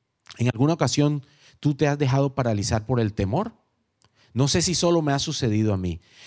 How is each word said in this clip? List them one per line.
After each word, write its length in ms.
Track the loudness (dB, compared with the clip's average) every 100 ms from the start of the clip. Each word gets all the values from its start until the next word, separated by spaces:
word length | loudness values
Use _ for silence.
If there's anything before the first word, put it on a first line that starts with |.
| _ _ _ -2
¿En 120 | -2
alguna 260 | 2 0
ocasión 500 | 2 0 2 2 0 -8 _ -20 _
tú 140 | -2
te 140 | 0 0
has 100 | 0
dejado 360 | 0 2 0
paralizar 500 | 0 -2 0 0 -2
por 160 | -2 -2
el 140 | 0
temor? 400 | -2 -2 -2 -6 -10 _ _ _ _ _ _ _
No 140 | -2 0
sé 120 | 2
si 140 | 0
solo 260 | 0 2 2
me 140 | 2
ha 40 | -2
sucedido 540 | -2 -2 0 0 0
a 60 | 0
mí, 240 | -2 -6 _ -20